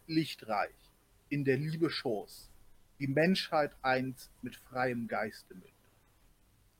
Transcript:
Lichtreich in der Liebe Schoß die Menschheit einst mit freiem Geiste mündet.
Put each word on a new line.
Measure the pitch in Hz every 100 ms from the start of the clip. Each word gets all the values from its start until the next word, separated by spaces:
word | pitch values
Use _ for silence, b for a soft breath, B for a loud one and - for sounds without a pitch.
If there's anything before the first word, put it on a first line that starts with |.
| -
Lichtreich | 160 147 - 110 104 85 - - _ _ _ -
in | 147
der | 135 135
Liebe | 156 160 156
Schoß | - 131 101 87 - - - - - _ -
die | 139
Menschheit | 139 170 190 - 160 143 -
einst | 131 131 131 127 - -
mit | 123 -
freiem | - 127 127 120 110
Geiste | 104 107 - - 92
mündet. | - _ _ _ _ _ _ _ _ _ _